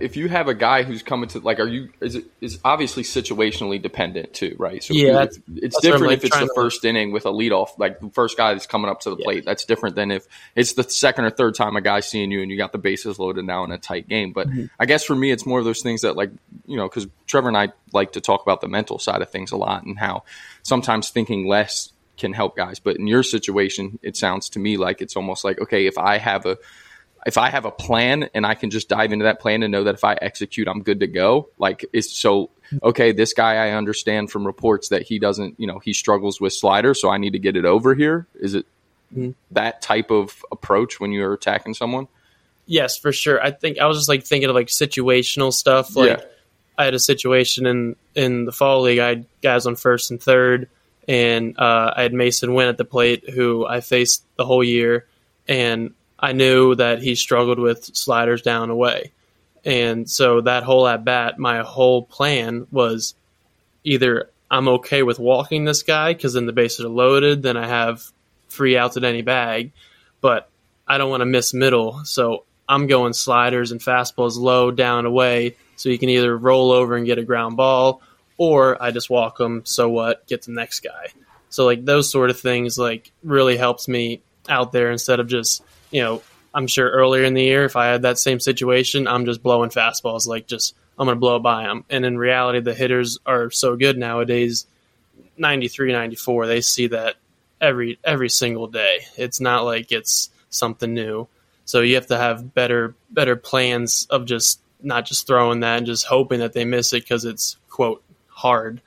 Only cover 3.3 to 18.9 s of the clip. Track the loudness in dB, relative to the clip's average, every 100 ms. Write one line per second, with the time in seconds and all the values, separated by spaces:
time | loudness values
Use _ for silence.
3.3 | -2 -2 -2 -6 -6 -6 -6 -6 -6 -12
4.3 | -8 -8 -6 -8 -8 -2 4 6 4 2
5.3 | -4 -16 -8 -6 2 4 4 4 2 2
6.3 | 0 0 0 0 0 0 0 -2 -4 -4
7.3 | -2 0 0 0 -2 -4 -4 -6 -2 -2
8.3 | 0 0 0 -4 -4 -4 -6 -8 -6 -4
9.3 | -4 -4 -6 -2 -2 -2 -4 -4 -4 -8
10.3 | -20 -4 -2 0 0 -4 0 0 0 -2
11.3 | 0 0 0 -2 0 0 0 -2 -4 -4
12.3 | -4 -4 -6 -6 -4 -4 -4 -8 -6 -6
13.3 | -6 -6 -6 -6 -10 -8 -10 -6 -6 -4
14.3 | -6 -6 -6 -8 -4 0 0 0 0 0
15.3 | -2 -2 -2 -2 -4 -6 -2 -2 -2 -6
16.3 | -8 _ -20 -10 -8 -6 -8 -10 _ -2
17.3 | 0 2 0 -2 -6 _ -2 -2 -4 -2
18.3 | 0 0 -2 -2 -6 -6